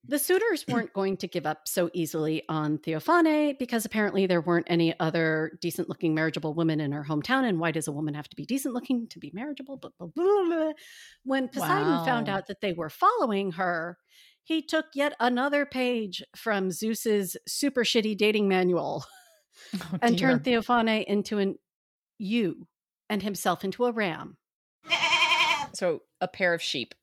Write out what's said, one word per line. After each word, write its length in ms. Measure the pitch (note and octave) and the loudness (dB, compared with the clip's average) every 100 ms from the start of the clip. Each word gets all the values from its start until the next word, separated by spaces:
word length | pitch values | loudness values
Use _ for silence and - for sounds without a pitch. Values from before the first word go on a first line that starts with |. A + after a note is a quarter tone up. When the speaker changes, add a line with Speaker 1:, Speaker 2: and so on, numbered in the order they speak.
| A#3 | -2
Speaker 1:
The 120 | C#4+ | -4
suitors 460 | - F#4 A4+ E4 - | 2 2 2 -2 0
Speaker 2:
<clears throat> 40 | |
Speaker 1:
weren't 240 | A#3+ G#3+ | -2 -2
going 240 | G3 F#3+ F#3+ | -2 -2 -2
to 100 | F3+ | -4
give 180 | F3+ D#3 | -4 -4
up 220 | D#3 - | -6 -4
so 220 | - F3 | -2 0
easily 500 | F3+ D#3+ E3 D#3 D#3 - | 0 -2 -2 0 -2 -2
on 300 | D#3+ D3+ D3+ | -2 0 -2
Theophane 800 | - D#3 - F4 D#4+ D4+ D4+ C#4 | -2 -4 2 4 4 4 2 -2
because 240 | B3+ A#3 G3+ | -2 -2 -2
apparently 420 | A3 A#3+ G3+ F#3+ | 0 0 2 4
there 140 | F3 | 2
weren't 260 | D#3+ E3+ - | 4 2 2
any 280 | E3+ E3 - | 2 2 2
other 580 | D#3+ E3 D#3+ D#3 D#3+ - | 0 2 2 2 -2 -4
decent-looking 520 | F3 D#3+ E3+ D3 E3 D#3 | -6 -4 -6 -2 0 2
marriageable 380 | D#3+ D#3+ D#3 | 0 -2 -4
women 260 | D3+ E3 D#3 | 0 2 2
in 120 | D3 | -2
her 120 | C#3+ C#3+ | -4 -4
hometown, 360 | D3+ C#3+ C4 B3+ | -4 0 0 2
and 120 | E3+ | 0
why 120 | E3+ | 0
does 160 | D#3+ D#3 | -2 -4
a 40 | |
woman 220 | C#3+ D3+ | -4 -6
have 160 | D3 - | -6 -10
to 60 | - | -14
be 100 | D3 | -6
decent-looking 640 | C4 C#4 A#3+ A#3+ B3+ A3+ | -4 -4 -6 -2 -4 -4
to 100 | - | -12
be 120 | D3 | -14
marriageable? 440 | F3+ C#4 C#4 C4+ C4+ | -10 -10 -10 -12 -14
Blah, 140 | - _ | -16 _
blah, 80 | F3 C#4 | -12 0
blah, 300 | F4+ G#4 F4 | 2 4 2
blah. 260 | E4+ D#4 D4+ - - - _ | 0 -2 -4 -14 -20 -20 _
When 240 | C4 C4+ B3+ | -4 -2 -2
Poseidon 560 | - D#4 F#4 - E4+ - | -4 0 0 2 0 0
found 220 | B3+ A3+ | 0 0
Speaker 2:
Wow. 80 | G3 | -4
Speaker 1:
out 120 | - | -4
that 140 | G3 | -6
they 120 | G#3 | -4
were 160 | E3+ D#3 | -4 -6
following 600 | - F#4 A#4+ C4+ G3+ G3 | 2 2 4 0 0 -2
her, 440 | E3+ F#3 E3+ E3+ F3+ _ _ - _ | -2 -2 -2 -6 -10 _ _ -20 _
he 180 | _ D#4+ | _ -4
took 240 | - D#4+ D#4 C#4 | 0 -2 -2 -2
yet 180 | D4 D4 | -2 2
another 460 | A#3+ B3 C#4 C#4+ C#4+ | 0 2 0 0 0
page 580 | C4 B3 A#3+ G#3+ F3+ - - | -2 0 0 -4 -8 -14 -10
from 360 | - G#3 F#3+ | -2 0 0
Zeus's 640 | F3 A3 A3+ A3+ G#3 F#3 - - | -2 -4 -2 0 0 0 -6 -8
super 360 | - C#4+ C4+ | -2 0 2
shitty 320 | A3+ A#3+ G#3+ G3+ | 2 2 2 2
dating 300 | G#3 G#3+ G3+ | 2 4 4
manual 580 | F#3 F#3 F3 D3 D3 - | 4 4 2 0 -4 -8
<laughs> 40 | - _ _ _ _ - F#3+ | -20 _ _ _ _ -10 -10
Speaker 2:
Oh, 220 | E3+ E3+ | -6 0
Speaker 1:
and 160 | A#3 F3+ | 2 4
turned 260 | C4 B3 | 4 2
Speaker 2:
dear. 180 | B3+ A#3 | 2 0
Speaker 1:
Theophane 420 | A3 A#3+ A3+ A3 | 4 2 4 0
into 340 | - G3+ G3+ G#3 | 0 -2 0 0
an 220 | G3 - _ _ _ _ _ _ | 0 -2 _ _ _ _ _ _
ewe 480 | G3 A#3 G3 - - _ _ _ _ | -2 0 0 -2 -14 _ _ _ _
and 120 | G#3+ | -4
himself 440 | G3+ F#3+ G#3 E3+ F#3+ | -2 -2 0 0 -2
into 180 | F#3 A#3+ | 0 -2
a 60 | |
ram. 460 | A3+ G3+ D#3 C#3+ - _ _ _ _ E4 E4+ D#4+ F4 E4+ E4 D#4+ D4 C#4 | 0 -2 -2 -10 -18 _ _ _ _ -4 0 2 2 4 4 2 0 -4
Speaker 2:
So, 280 | - F#3 D#3+ _ _ | -4 -2 -2 _ _
a 60 | F3+ | -6
pair 240 | - F3+ | 0 0
of 80 | E3+ | 2
sheep. 340 | - C#3+ A2+ - | -2 -4 -6 -12